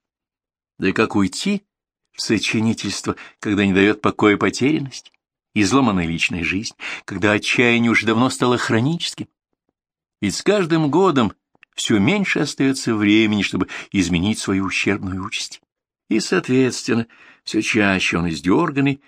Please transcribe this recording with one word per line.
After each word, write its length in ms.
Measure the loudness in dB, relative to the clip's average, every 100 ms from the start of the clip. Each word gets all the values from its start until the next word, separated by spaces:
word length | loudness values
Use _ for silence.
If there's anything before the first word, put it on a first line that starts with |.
| _ _ _ _ _ _ _ -4
Да 100 | -2
и 40 |
как 220 | 0 0 2
уйти 460 | 0 -2 -4 -4 -6 _ _ _ _
в 80 | -12
сочинительство, 960 | -2 -2 0 0 0 -2 -6 -6 -6 -8 -14 _
когда 240 | -2 2
не 80 | 4
даёт 280 | 4 4 2
покоя 360 | -2 2 4 4
потерянность, 760 | 0 0 -2 -2 -6 -12 -20 _ _ _ _
изломанная 520 | -2 2 4 2 2 -2
личная 380 | -2 -4 -4
жизнь, 300 | -4 -4 -6 -12 -14 -14
когда 280 | -10 0 2
отчаяние 580 | 2 0 2 2 2 2
уже 160 | 2 2
давно 220 | 2 0
стало 300 | 0 0 0
хроническим? 680 | 0 0 0 -4 -8 -10 -14 _ _ _ _ _ _ _ _ _
Ведь 140 | -6
с 80 | -2
каждым 480 | 0 0 2 0 2
годом 420 | 2 2 2 0 -2 _ _ _
всё 240 | -10 0 2
меньше 420 | 4 2 0 -2
остаётся 540 | -4 -2 -2 -2 -2
времени, 480 | 0 4 4 4 2
чтобы 260 | -2 -4 -8 -14 -4
изменить 480 | -2 0 0 0 -2
свою 240 | -2 -2 -2
ущербную 580 | -2 -2 -2 -4 -8
участь. 360 | -8 -10 -10 -14 _ _ _ _ _
И, 120 | -2
соответственно, 880 | 0 -2 2 2 2 -2 -2 -2 -2 _ -20 _
всё 180 | -4 -2
чаще 560 | 0 2 2 2 0 -2
он 100 | -2
издёрганный, 720 | -2 0 2 2 0 -2 -2